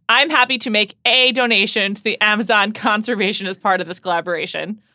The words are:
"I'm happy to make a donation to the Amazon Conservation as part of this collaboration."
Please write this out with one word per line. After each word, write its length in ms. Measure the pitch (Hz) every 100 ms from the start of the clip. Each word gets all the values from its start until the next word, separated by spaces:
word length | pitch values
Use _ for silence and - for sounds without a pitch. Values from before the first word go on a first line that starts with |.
| -
"I'm 220 | 233 294
happy 260 | 302 254 254
to 140 | 247
make 260 | 214 208 -
a 280 | 240 247 254
donation 600 | 247 240 214 202 220 196
to 100 | 196
the 160 | 220 190
Amazon 500 | 214 214 226 214 202
Conservation 760 | 214 233 214 220 214 196 214 190
as 120 | 190
part 240 | 208 185
of 40 | 165
this 140 | 180
collaboration." 800 | 185 170 165 165 180 165 160 214 _